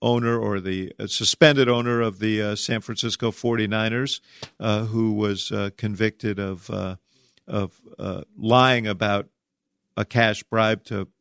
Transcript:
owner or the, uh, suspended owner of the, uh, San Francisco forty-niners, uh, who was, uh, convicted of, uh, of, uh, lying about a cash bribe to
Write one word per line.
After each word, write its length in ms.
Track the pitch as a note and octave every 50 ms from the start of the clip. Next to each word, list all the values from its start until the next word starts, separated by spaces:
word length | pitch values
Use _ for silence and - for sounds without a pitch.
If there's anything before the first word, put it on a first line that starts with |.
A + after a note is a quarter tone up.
owner 380 | - A#2+ A#2+ A#2+ A#2 A#2 A#2 A#2
or 220 | A2 G#2 G2+ G2
the, 320 | F2+ F#2+ F#2+ F#2+ F#2 - - -
uh, 80 | G#2
suspended 640 | G#2 - - A2+ - - - E3+ D3+ C#3+ C#3 B2+ B2
owner 320 | A#2+ A#2+ A#2+ A#2+ A#2+ A#2
of 180 | A#2 A2 F#2+ F#2+
the, 200 | G#2+ A2 G#2+ G#2+
uh, 140 | G#2+ G#2 G#2
San 260 | - - - A#2 A2
Francisco 500 | - - A2+ - - A#2 - - B2 A2+
forty-niners, 920 | - - - A#2+ A#2 A2+ A2 G2+ A2 A2 A2 A2+ A2+ B2 C3+ C3+ - - - _ - - - - _ -
uh, 240 | G#2+ A2 G#2 G#2+ A2
who 280 | A2 A2 A2+ A2+ A2 G#2+
was, 380 | G#2 G#2 G#2 G2+ F#2+ - -
uh, 200 | G#2+ G2+ G2+ G2 -
convicted 640 | - - G#2+ G2+ F#2 A2 A2 - - - G#2+ G2+ G2
of, 320 | G2+ F#2+ F#2+ F2 - -
uh, 260 | G#2 G2 F#2+ F#2 F#2 - _ _ _ _ _ _ _ _ _
of, 340 | - - G#2 G2 F2 - _ _ - - -
uh, 240 | G2 G2 F#2 F#2 - - _ G2+
lying 480 | G#2+ A2 A#2+ B2+ B2+ C3 B2+ A#2+ A2
about 420 | G#2+ G2+ E2+ A2 G2+ G2+ G2+ - - _ _ _ _ _ _ _ _ _ _ _ _ _
a 80 | A2 A2
cash 380 | - - A#2+ A#2 A2 G#2+ - -
bribe 400 | _ A2+ A2+ A2 A2 A2+ G2+ -
to 240 | - G#2+ G2 F#2+ - _ _